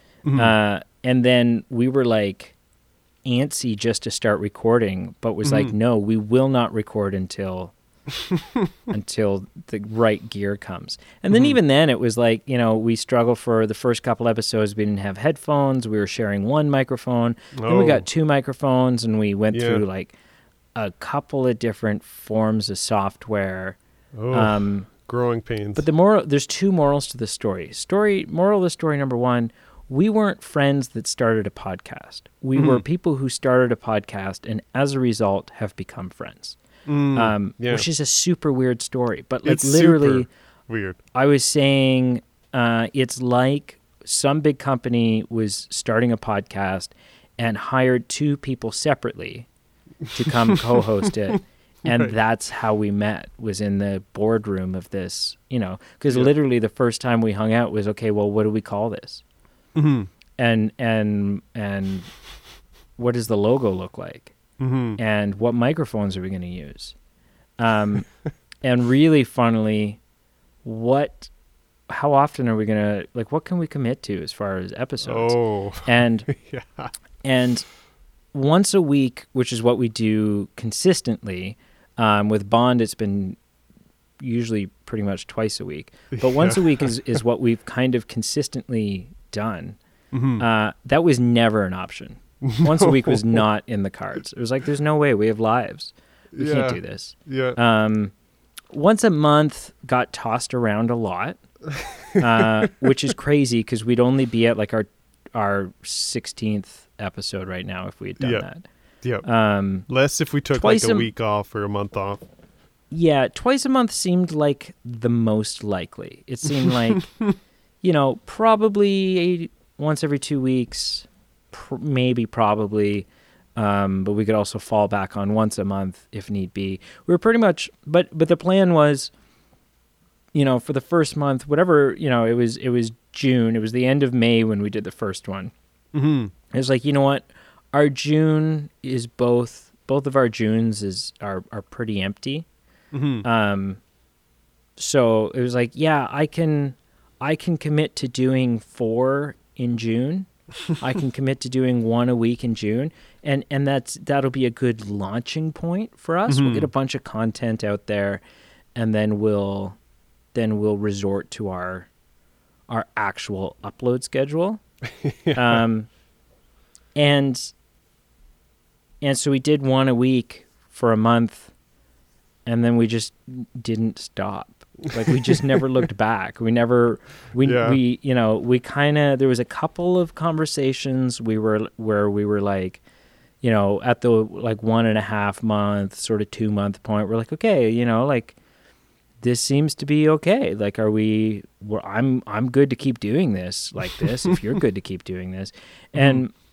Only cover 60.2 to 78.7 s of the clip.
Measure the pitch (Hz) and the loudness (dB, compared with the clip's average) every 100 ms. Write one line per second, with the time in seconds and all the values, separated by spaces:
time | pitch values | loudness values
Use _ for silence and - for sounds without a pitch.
60.2 | _ - 120 113 107 - 117 110 104 104 | _ -2 2 2 0 -2 0 0 0 0
61.2 | 101 101 - 117 101 98 95 95 87 - | -2 -4 -8 -8 -6 -4 -4 -6 -10 -20
62.2 | - - - - _ - _ - 120 120 | -20 -20 -20 -20 _ -20 _ -4 -2 -2
63.2 | 113 104 104 135 113 92 92 - 87 - | -2 2 2 2 0 -2 -8 -12 -16 -18
64.2 | - _ _ - 131 131 120 107 110 104 | -20 _ _ -6 -2 -2 -2 -2 0 0
65.2 | 104 98 117 120 120 156 147 110 101 92 | 0 0 0 2 0 0 -4 -2 -4 -4
66.2 | 92 95 90 90 71 - - - _ _ | -8 -8 -8 -12 -14 -18 -20 -20 _ _
67.2 | _ _ _ - 113 107 104 104 - _ | _ _ _ -2 0 2 2 -2 -4 _
68.2 | 151 - _ - 135 123 120 131 160 151 | -14 -14 _ -6 0 2 4 4 6 6
69.2 | 120 - 117 113 107 107 104 107 _ _ | 2 2 2 2 0 0 -2 -6 _ _
70.2 | _ _ _ _ - 110 117 135 147 - | _ _ _ _ -14 -6 0 2 0 -8
71.2 | - _ _ _ _ _ - - 147 139 | -20 _ _ _ _ _ -14 -4 2 4
72.2 | 143 - 123 110 107 107 104 104 - 120 | 2 0 -2 0 0 0 0 -2 -6 -8
73.2 | 113 156 - 180 160 147 120 123 - 95 | -4 -4 -4 -4 -4 -4 -4 -4 -6 -8
74.2 | 76 - 101 95 92 - 123 123 123 117 | -8 -8 -6 -6 -8 -8 -8 -6 -6 -2
75.2 | 117 120 113 104 101 - - 120 120 113 | 0 2 0 -2 -6 -8 2 4 4 2
76.2 | - 135 _ 131 - - 127 - - - | -2 -8 _ -14 -14 -14 -14 -14 -20 -12
77.2 | 135 131 123 117 - - _ _ - _ | 0 2 2 -2 -6 -20 _ _ -20 _
78.2 | _ 143 135 170 202 | _ -2 4 4 4